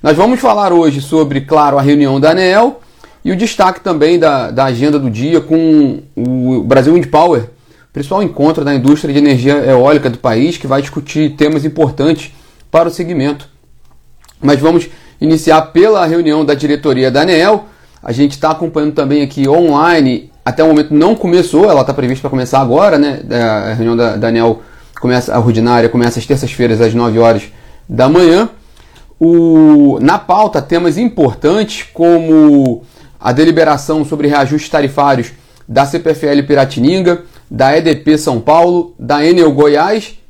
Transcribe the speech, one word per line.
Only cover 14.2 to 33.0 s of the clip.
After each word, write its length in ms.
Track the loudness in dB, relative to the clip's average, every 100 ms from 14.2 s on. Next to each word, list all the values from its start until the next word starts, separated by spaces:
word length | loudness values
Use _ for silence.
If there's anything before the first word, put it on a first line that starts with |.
| _ _
Mas 180 | -2 2
vamos 300 | 2 0 -4 -18 -20 _
iniciar 440 | -2 0 2 0 2
pela 320 | 0 2 2
reunião 400 | 0 0 0 0
da 80 | 0
diretoria 580 | -2 -2 -2 -2 0 0
da 120 | 0
aneel. 420 | 0 2 2 0 -4 _ _ _
A 100 | -10
gente 260 | -2 -2 -2
tá 120 | -4
acompanhando 420 | -4 -4 -4 -4
também 300 | -2 -2 -2
aqui 260 | -2 -2 0
online, 840 | 2 2 2 2 2 0 -2 -10 _
até 180 | -8 0
o 40 | 2
momento 260 | 2 2
não 220 | 2 2
começou, 560 | 0 0 0 2 2 2
ela 120 | 2
tá 120 | 0
prevista 260 | -4 -4 -4
pra 100 | -6
começar 300 | -6 -2 -2
agora, 380 | 0 2 2 2
né? 240 | 0 -4 -6
A 420 | -4 -2 -2 -4
reunião 240 | -4 -2 0
da, 200 | -2 -2
da 120 | -2
aneel 320 | 0 0 -2 -10 -20 -20 -8
começa, 340 | -4 -2 -2
a 40 | -2
ordinária 500 | 0 0 0 2 0
começa 300 | 0 -2 -4
às 80 | -4
terças-feiras, 560 | -4 -4 -4 -2 0
às 100 | 0
nove 260 | 0 -2 2
horas 260 | 2 2 -4 -20 -20 -20 -12
da 180 | 0 2
manhã. 440 | 4 4 2 0 -8 _ -20 -20 -20 -20 _
O, 840 | 2 2 4 4 6 6 4 2
na 160 | 0 0
pauta, 420 | -2 0 0 -2
temas 380 | -2 -2 0 -2
importantes 880 | -4 0 -2 0 -2 0 -2 -8 -16
como 880 | -2 2 2 4 4 6 4 0 -4 -12 _